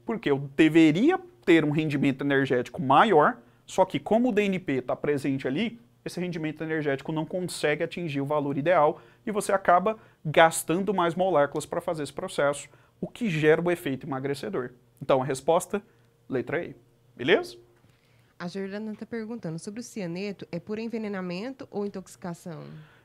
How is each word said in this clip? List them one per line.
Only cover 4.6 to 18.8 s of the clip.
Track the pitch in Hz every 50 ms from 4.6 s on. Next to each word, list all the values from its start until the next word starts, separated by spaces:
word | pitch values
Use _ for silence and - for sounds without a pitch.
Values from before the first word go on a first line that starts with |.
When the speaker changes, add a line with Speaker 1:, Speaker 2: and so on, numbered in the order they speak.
| - - 139 127 -
Speaker 1:
tá | - 135
presente | - - 147 147 139 139 147 135 135 - 139
ali, | 131 165 226 220 - - _ _ _ _ -
esse | 160 - 180
rendimento | 180 180 165 175 156 156 151 - 165
energético | 160 160 160 147 147 135 135 - -
não | 160 156 160
consegue | 156 - 185 180 165 - - - 151 147 156 170
atingir | 165 - 185 175 160 139 143
o | 139
valor | 139 151 151 139 143 139 135
ideal | 139 170 185 165 147 156 170 - - - _ _ -
e | 233
você | 202 214 190 -
acaba | 202 190 - - 175 180 185 220 220 - - _ _ _ -
gastando | 156 143 175 165 160 165 - - - 160 185 196 208 202
mais | 185 175 170 160
moléculas | 185 185 190 175 147 143 143 - 156 139
pra | - - 170
fazer | - - 175 156 143
esse | 135 -
processo, | - 185 190 - - 147 143 143 - - - _ _ _ _ _ -
o | - -
que | - - 247 214
gera | 160 156 151 156 156 165
o | 170 180
efeito | 175 170 - 143 135 123 -
emagrecedor. | 143 135 131 135 139 139 - - - 196 - 123 127 - _ _ _ _ -
Então, | - - 143 131
a | 127
resposta, | 147 131 135 - - 165 180 - - - 202 - _ _ _ _ _ _ _ _ -
letra | - 123 - - - 165 175
E. | - 147 - _ _ _ _ _ _ _
Beleza? | - - 143 190 330 359 - - - - _ _ _ _ _ _ _ _ _ _ _ _ _ _ -
Speaker 2:
A | 175 180
Jordana | 165 196 196 196 190 208